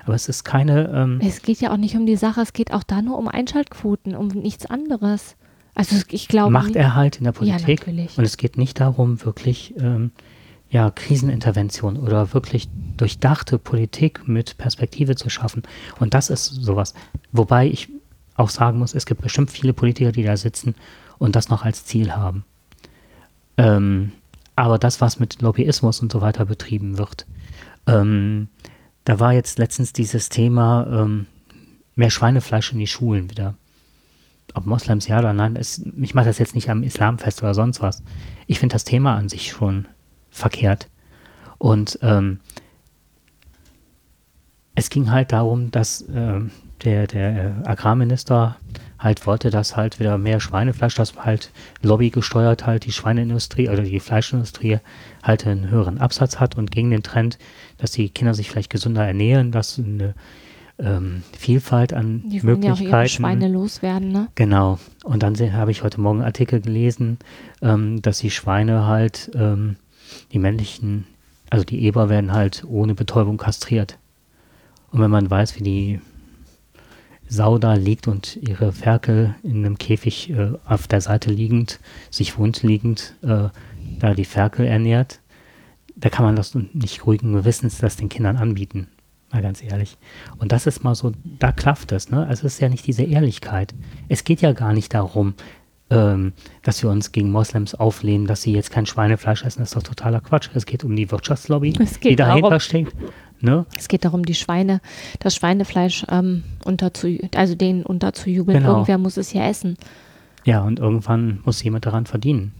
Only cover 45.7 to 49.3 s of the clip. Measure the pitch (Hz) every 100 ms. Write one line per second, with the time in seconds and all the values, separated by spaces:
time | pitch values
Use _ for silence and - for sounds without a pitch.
45.7 | 117 110 - - 135 117 98 110 - -
46.7 | - 117 104 104 101 98 107 95 101 -
47.7 | 101 107 120 120 127 - 120 113 - -
48.7 | - - - 107 104 -